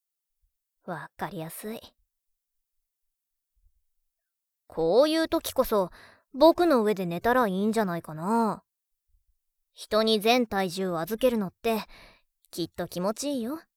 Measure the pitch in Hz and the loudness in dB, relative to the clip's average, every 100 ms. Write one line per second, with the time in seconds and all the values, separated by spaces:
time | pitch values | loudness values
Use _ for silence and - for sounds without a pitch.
0 | _ _ _ _ _ _ _ _ - 160 | _ _ _ _ _ _ _ _ -14 -12
1 | 156 - 165 185 160 - 214 226 - _ | -14 -10 -10 -8 -10 -12 -12 -14 -16 _
2 | _ _ _ _ _ _ _ _ _ _ | _ _ _ _ _ _ _ _ _ _
3 | _ _ _ _ _ _ _ _ _ _ | _ _ _ _ _ _ _ _ _ _
4 | _ _ _ _ _ _ - - 165 214 | _ _ _ _ _ _ -12 -2 2 4
5 | 311 320 320 330 - - 240 214 175 - | 4 2 0 -2 -2 -2 0 0 -2 -6
6 | - _ _ 262 320 339 349 254 214 190 | -20 _ _ 6 6 6 4 4 2 0
7 | 180 175 233 254 220 185 214 220 196 170 | -4 -2 2 2 2 0 0 0 -2 -4
8 | 170 156 180 233 220 175 - _ _ _ | -8 -8 -2 0 0 -4 -10 _ _ _
9 | _ _ _ _ _ _ _ - - 214 | _ _ _ _ _ _ _ -20 -2 0
10 | 220 220 220 254 233 196 190 180 185 165 | 2 2 4 2 2 -2 -2 -4 -4 -4
11 | 170 220 254 233 190 - 226 220 - - | -4 0 0 0 -4 -4 -2 -2 -4 -16
12 | - _ _ _ _ - 165 - 175 180 | -20 _ _ _ _ -8 -8 -8 -8 -4
13 | 190 220 277 269 226 320 - | -4 -4 -4 -4 -6 -8 -14